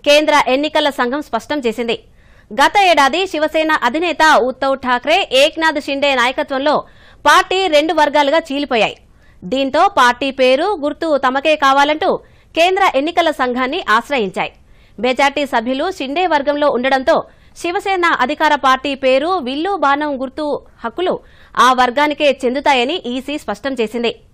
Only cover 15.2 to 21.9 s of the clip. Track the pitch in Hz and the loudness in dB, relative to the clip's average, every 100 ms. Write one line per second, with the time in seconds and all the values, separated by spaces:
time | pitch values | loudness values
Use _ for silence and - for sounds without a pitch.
15.2 | 277 285 285 240 226 262 349 381 269 285 | 0 0 -2 -2 -4 -4 -4 -6 -6 -2
16.2 | 359 302 277 294 294 240 262 269 269 294 | 0 0 0 0 0 0 0 0 2 0
17.2 | - - - - 339 392 392 381 339 294 | -2 -20 -20 -8 -6 -4 -2 0 0 0
18.2 | 247 302 302 294 269 262 294 277 262 262 | -2 0 0 2 2 0 -2 -2 2 2
19.2 | 311 370 247 277 349 392 285 285 302 269 | 0 -2 -4 -4 -4 0 0 0 -2 -4
20.2 | 262 285 302 262 - _ 233 277 359 - | -8 -6 -6 -6 -10 _ -10 -4 -4 -4
21.2 | - - - - 247 254 247 | -8 -20 -10 2 2 4 2